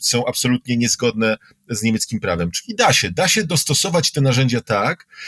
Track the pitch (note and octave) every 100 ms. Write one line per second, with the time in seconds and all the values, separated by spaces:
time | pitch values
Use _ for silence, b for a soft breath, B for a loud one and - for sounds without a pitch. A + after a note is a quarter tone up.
0 | - A#2+ A#2+ - B2 B2 B2+ A#2+ A#2 -
1 | A#2+ A2 A2 A2 b _ - A2 A2+ A2
2 | - G#2+ G2 E2+ E2+ - - G#3+ G#3 -
3 | - F3+ - G#3+ E3+ E3+ - C#3+ G3 E3+
4 | C#3 D3+ C3+ B2 B2+ A#2 - G#2 A#2 F3
5 | - B